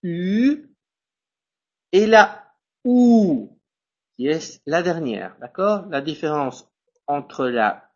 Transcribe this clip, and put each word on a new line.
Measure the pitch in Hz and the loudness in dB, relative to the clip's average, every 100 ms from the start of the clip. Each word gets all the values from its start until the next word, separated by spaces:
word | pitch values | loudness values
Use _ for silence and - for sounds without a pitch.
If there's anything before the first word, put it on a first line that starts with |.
U, | 180 170 180 208 254 294 - _ _ _ _ _ _ _ _ _ _ _ _ | -8 -6 -2 0 0 0 -8 _ _ _ _ _ _ _ _ _ _ _ _
et | 185 214 | 0 4
la | 220 208 - - _ _ _ | 6 4 2 -20 _ _ _
OU, | 247 247 247 233 202 139 104 _ _ _ _ _ _ _ | 0 4 6 6 4 0 -6 _ _ _ _ _ _ _
qui | 127 | -4
est | 160 156 - - | -4 -6 -18 -6
la | 160 | -4
dernière, | 180 165 147 104 95 - | -2 -4 -6 -8 -10 -16
d'accord? | 123 - 196 208 185 | -20 -6 -4 -4 -6
La | 139 | -8
différence | 143 151 156 151 135 120 - _ _ _ - | -8 -8 -6 -4 -4 -8 -20 _ _ _ -6
entre | 143 143 - 131 | -6 -6 -6 -4
la | 120 107 - _ | 0 -2 -2 _